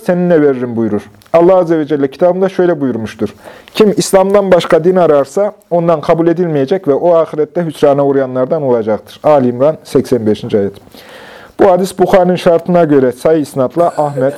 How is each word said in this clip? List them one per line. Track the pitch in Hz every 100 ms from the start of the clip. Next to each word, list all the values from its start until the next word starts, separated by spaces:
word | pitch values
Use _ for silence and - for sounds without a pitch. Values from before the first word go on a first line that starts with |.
seninle | - 180 175 165
veririm.' | 147 127 123 113
buyurur. | 110 104 - - _
Allah | 165 170 185
Azze | 165 165
ve | 143
Celle | 147 139
kitabında | - 180 180 190
şöyle | 185 175 156
buyurmuştur. | 135 113 107 - 104 - - - -
'Kim | - 208 175
İslam'dan | - 190 190 202 196
başka | 175 - 165
din | 170 185
ararsa | 160 143 135 202 202 - _
ondan | 175 170 160
kabul | 139 165 170
edilmeyecek | 165 175 147 135 190 147
ve |
o | 135 170 165
ahirette | 156 151 151 175 165
hüsrana | - 147 143 139
uğrayanlardan | 139 131 127 127 160
olacaktır.'" | 135 117 107 104 - -
Ali | 147 147 123
İmran | 120 147 -
seksen | - 135 - 120 107
beşinci | 104 120 107
ayet. | 98 - - - - - - - - -
Bu | 202
hadis | 180 190 -
Bukhari'nin | 180 190 180 170
şartına | 185 165 - 175
göre | 156 143 127
sahih | 120 160 160
isnatla | 139 139 123 160 170 -
Ahmet, | 147 135 135